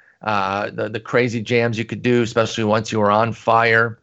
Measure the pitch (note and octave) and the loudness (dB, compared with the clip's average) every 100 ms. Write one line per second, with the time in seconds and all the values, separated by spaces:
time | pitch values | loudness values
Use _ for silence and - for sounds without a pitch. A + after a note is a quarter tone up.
0 | _ _ G#2+ G#2 F#2+ G2+ A2 A2 G#2+ A#2 | _ _ -4 -2 -2 -4 -4 -6 -8 -8
1 | - B2+ B2 A#2 G#2 B2 A#2 A2+ G#2+ G#2+ | -2 0 0 -2 -2 0 0 -2 -6 -4
2 | B2 A#2+ A2+ A#2 A2 - G#2+ G#2+ G#2 A2 | 0 2 2 0 -2 0 0 0 0 0
3 | G2+ G#2 A2+ A2 - A2+ A#2 A2+ A#2 A2 | 2 2 2 -2 2 2 4 2 0 -4